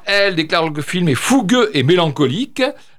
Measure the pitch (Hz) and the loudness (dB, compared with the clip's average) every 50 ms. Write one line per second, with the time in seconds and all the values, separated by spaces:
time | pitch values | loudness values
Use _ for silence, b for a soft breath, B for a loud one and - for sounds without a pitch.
0 | - 202 196 202 202 196 185 160 165 156 180 170 160 160 147 151 135 - - 180 | -4 -2 0 2 2 2 0 -2 -2 -2 -2 -2 -2 -2 -4 -6 -6 -4 -2 0
1 | 175 160 127 - - - 254 269 202 175 247 247 233 - - 143 123 143 185 180 | 0 0 0 0 0 2 2 2 2 2 2 2 2 2 0 0 0 2 2 2
2 | 170 156 135 - 143 123 135 208 277 - - - 254 285 b b b b b | 0 0 0 0 0 0 0 -4 -6 -6 -4 -4 -4 -4 b b b b b